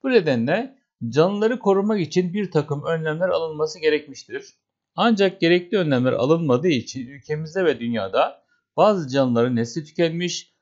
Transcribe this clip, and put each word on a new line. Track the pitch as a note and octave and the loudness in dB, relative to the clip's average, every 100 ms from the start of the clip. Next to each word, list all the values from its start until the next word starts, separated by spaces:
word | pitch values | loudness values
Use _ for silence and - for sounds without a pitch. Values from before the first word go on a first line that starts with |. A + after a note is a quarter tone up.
Bu | C4+ | 4
nedenle | A#3+ D#3 B2 A#2+ G3 C4 _ _ _ A#2 | 2 4 0 2 0 -2 _ _ _ -2
canlıları | C3+ F3 G3+ A3 B3+ | 2 2 4 0 0
korumak | G3+ G3 G#3 G#3+ | 2 2 2 -2
için | D3+ F3+ F3+ | 0 0 0
bir | G3 F#3+ | -4 -2
takım | D#3 D3 D3 - | -2 -2 -6 -4
önlemler | E3 D#3+ D#3 F3+ | -4 -4 -2 -2
alınması | E3+ D#3+ D#3 D#3 F3 | 0 -2 -4 -6 0
gerekmiştir. | D#3 D3+ D3 C3 - D#3 - _ _ _ _ - | 0 0 -4 -20 -14 -14 -14 _ _ _ _ -2
Ancak | A3 G#3 G3 F#3+ | 0 2 0 2
gerekli | E3 F3+ F3 G#3 | 2 2 0 -2
önlemler | D#3+ B2+ B2+ | 0 2 0
alınmadığı | - C3 E3 D#3+ B2 F3+ | 0 2 2 2 2 2
için | C3 - C3+ B2 | 0 -4 -12 -14
ülkemizde | C#3 - D3+ D#3 F3+ F3 | -16 -10 -8 -6 0 0
ve | A#2+ | 0
dünyada | A#2 A#2 F#2+ A2 D#3+ - _ _ _ - | -4 -4 -2 0 0 -4 _ _ _ 2
bazı | G3 G3 C#3 | 2 2 -2
canlıların | C3+ C3 A#2 B2 A#2+ | 0 2 2 2 0
nesli | A#2 E3 | -2 -6
tükenmiş | D3+ - E3 E3+ F3+ - - _ | -10 -2 -2 0 -6 -6 -12 _